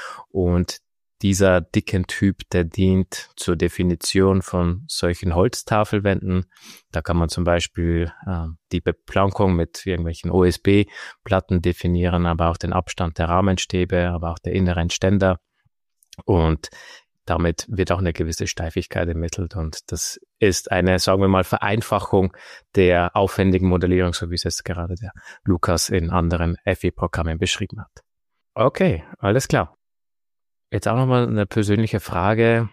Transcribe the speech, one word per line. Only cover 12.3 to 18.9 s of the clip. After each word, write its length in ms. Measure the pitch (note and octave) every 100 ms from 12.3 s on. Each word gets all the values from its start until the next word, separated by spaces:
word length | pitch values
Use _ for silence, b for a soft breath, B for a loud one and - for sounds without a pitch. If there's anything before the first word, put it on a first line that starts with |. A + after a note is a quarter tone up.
| E2 E2+
auch 80 | E2
den 160 | F2
Abstand 440 | F2 - - F2 -
der 120 | E2
Rahmenstäbe, 800 | F2 G2 F#2 - F#2 F2+ F#2 F2
aber 220 | F2 E2+
auch 60 | E2
der 140 | -
inneren 380 | F2+ F#2 F2 E2+
Ständer. 500 | - F#2+ G2 F#2+ F2+ _ _ _ _ _ _ _ -
Und 460 | - F#2 D#2+ D#2+ - B B B B _ -
damit 400 | E2 E2+ D#2+ -
wird 240 | G2 F2+
auch 60 | F2
eine 160 | F#2
gewisse 320 | D#2+ D#2+ D#2 -
Steifigkeit 600 | - E2 F2 E2+